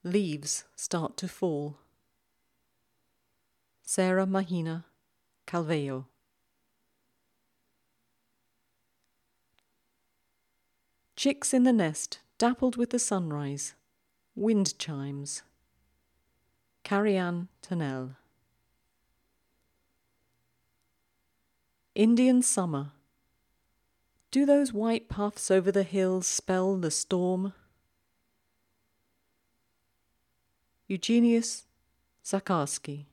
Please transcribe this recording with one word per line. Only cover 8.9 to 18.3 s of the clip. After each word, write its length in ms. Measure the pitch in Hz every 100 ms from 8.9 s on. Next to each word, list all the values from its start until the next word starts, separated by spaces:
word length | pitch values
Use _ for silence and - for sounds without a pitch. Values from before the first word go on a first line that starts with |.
| _ _ _ _ _ _ _ _ _ _ _ _ _ _ _ _ _ _ _ _ _ _ -
Chicks 380 | 277 277 -
in 80 | 262
the 100 | 247
nest, 460 | 226 160 151 - - _ _
dappled 380 | 240 247 254 240
with 140 | 240
the 80 | 247
sunrise, 760 | - 196 165 147 143 139 - _ _ _ _ _ _
wind 440 | - 208 214 190 -
chimes. 640 | - 143 139 139 143 - _ _ _ _ _ _ _ _ _ _ _ _ _ _
Carrie 340 | - 202 214 190
Ann 320 | 180 175 180 _
Tennell. 540 | - 175 143 131 127 131 _